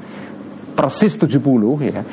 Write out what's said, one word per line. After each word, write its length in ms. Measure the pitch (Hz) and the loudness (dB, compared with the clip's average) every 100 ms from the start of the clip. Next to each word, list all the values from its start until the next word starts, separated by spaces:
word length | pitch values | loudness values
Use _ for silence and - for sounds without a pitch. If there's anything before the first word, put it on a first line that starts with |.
| - - - - - - - - | -12 -14 -14 -14 -16 -16 -8 -2
persis 400 | 135 - 214 - | -2 4 2 4
tujuh 240 | 156 139 | 2 2
puluh 400 | 139 127 104 147 | 4 4 4 2
ya, 240 | 123 101 - | -2 -4 -8